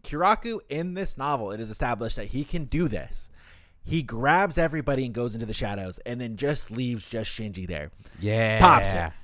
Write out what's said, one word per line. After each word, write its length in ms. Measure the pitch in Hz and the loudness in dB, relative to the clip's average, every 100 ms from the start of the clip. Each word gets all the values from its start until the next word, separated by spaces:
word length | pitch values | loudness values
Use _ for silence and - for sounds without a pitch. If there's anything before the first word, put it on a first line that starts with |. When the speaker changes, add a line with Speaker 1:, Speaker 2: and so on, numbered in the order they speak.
Speaker 1:
Kiraku, 560 | - 147 185 214 233 220 - | -6 2 4 2 0 -8 -6
in 260 | 143 180 180 | -4 -4 -4
this 240 | 190 - | -4 -2
novel, 320 | 139 143 101 | 0 0 -2
it 80 | 107 | -4
is 100 | 110 | -6
established 460 | 110 120 110 110 - | -2 -2 0 -2 -4
that 140 | 104 | -4
he 140 | 131 | -4
can 220 | 147 170 139 | -2 -4 -2
do 220 | 151 165 | 0 0
this. 420 | 95 - - - - - - - - | -2 -4 -8 -8 -18 -20 -20 -20 -16
He 180 | - 160 | -2 -2
grabs 560 | 123 113 135 170 202 175 | -2 0 4 6 4 2
everybody 480 | 160 156 139 135 127 | 2 0 0 0 -2
and 80 | |
goes 220 | 113 120 110 | -2 -4 -4
into 100 | 113 | -6
the 80 | |
shadows 460 | 110 110 101 92 - | -4 -4 -4 -8 -10
and 160 | - 120 | -8 -8
then 160 | 120 110 | -8 -2
just 360 | 139 131 - | 0 0 -4
leaves 360 | 117 123 117 - | -4 -2 -4 -4
just 220 | 113 110 | -6 -6
Shinji 360 | - 110 92 90 | -6 -8 -6 -6
there. 240 | 82 73 - - - | -6 -8 -14 -20 -4
Speaker 2:
Yeah. 400 | 104 110 113 110 | 0 2 4 8
Speaker 1:
Pops 320 | - 139 98 | 8 8 6
it. 180 | 92 82 - | 0 -2 -6